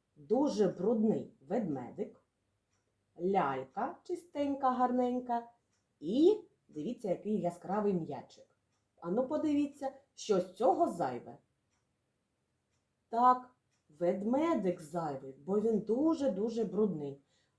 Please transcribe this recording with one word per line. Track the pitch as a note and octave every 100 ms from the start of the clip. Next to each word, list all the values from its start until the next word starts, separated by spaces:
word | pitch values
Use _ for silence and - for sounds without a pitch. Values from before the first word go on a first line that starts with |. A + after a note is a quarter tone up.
| _ _
дуже | C#3+ A#3+ D4 G3 F#3+
брудний | - F#3+ A3+ A3 D3+ - -
ведмедик, | C#3 G#3+ F#3+ C#3 A#2+ B2+ G#3+ - _ _ _ _ _ _ _ _ _ -
лялька | F3 G3 C#3+ C3 C3 - C4 -
чистенька, | - F4 - D4 C#4+ C#4 C4
гарненька | B3 B3 B3 B3 B3 B3 A#3 A#3 _ _ _ _ _
і, | D3+ A#3+ E4+ G#4+ - _ _
дивіться, | D3+ D3+ B3 G3+
який | E3+ G#3 G#3
яскравий | E3+ - - G#3 G3+
м'ячик. | F#3 D3+ C3+ - - - _ _ _ _ _
Ану, | E3+ G#3 B3+
подивіться, | D4+ D#4 D4 C#4+ - C4+ - _
що | - - G3
з | F#3
цього | - B3+ E4+ E4
зайве. | F3+ C#3+ A#2+ A2 - _ _ _ _ _ _ _ _ _ _ _ _ _ _ _ _ _
Так, | A3+ B3 B3+ - _ _ _ _
ведмедик | D3+ F3 F#3+ G#3 C4+ E4 C#4+ F#3 E3+
зайвий, | D#3 F3 D3+ C3+ C3+
бо | - D3 G#3
він | A3 G#3+
дуже-дуже | - A#3 D#4+ D#4 C#4 F#3+ A3+ A3
брудний. | G3 F#3 G#3+ D#3 C#3+ C#3 _ _ _